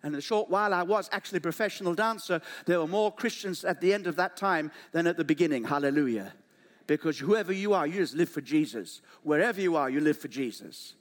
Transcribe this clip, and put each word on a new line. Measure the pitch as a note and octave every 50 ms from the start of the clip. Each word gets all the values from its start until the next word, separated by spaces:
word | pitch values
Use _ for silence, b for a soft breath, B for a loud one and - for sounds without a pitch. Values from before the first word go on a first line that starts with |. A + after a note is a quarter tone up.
And | - D3 D3
in | C#3+
a | C#3+
short | - A3+ G#3 G#3+ -
while, | F3 G3 G#3 G#3 F#3+
I | F3 F3
was | E3+ G#3 G#3+ F#3 -
actually | - G3 - - G3 F3+
a |
professional | D3 F3 D#3 - A3+ G3+ - - G3+ F3 E3+
dancer. | D#3+ A3 A3+ A3+ G3+ - - F3+ E3 B B B B B
There | - E3+ F3
were | D#3+
more | D#3 F3+ G#3 G#3+ G#3+ G#3
Christians | - - A#3 - - - G3+ F3+ - -
at | - F3 -
the | F3 F#3 G3
end | G#3 F#3+
of | F3 D#3+
that | - F3+ F#3 -
time | - G3 G3 F#3 D#3+ D3+ D3+ B B B B B
than | E3 E3 E3+
at | E3+
the | E3+ D#3+
beginning. | C#3+ D#3 D3 F3 D#3+ D3 B2+ A2
Hallelujah. | - D3 C#3+ C#3+ C#3+ C#3 D3+ D3 C3 A#2 G#2+ F#2+ G2 - - _ b b b b b b b b
Because | - D3 D3+ - D#3+ D3 -
whoever | C3+ D3+ G#3 A3 G3+ E3+ G3
you | F#3+ G3 G#3 G#3
are, | F#3 D3+
you | D3 F3
just | G3 F3+ D3 B2+
live | D3+ E3+ D3+
for | - D3+
Jesus. | C#3 B2 D3 D#3 D#3 - - A#2 F#2 - - - B B B B B
Wherever | D3+ D3+ D3 F#3 A#3+ A3 F#3+
you | G3 F3+ E3
are, | D#3 C#3 C3
you | C3 C#3+
live | D#3 D3+ D3
for | - - C#3
Jesus. | G#2+ C3 C3+ A#2+ G#2+ - - D#2+ - - - - - _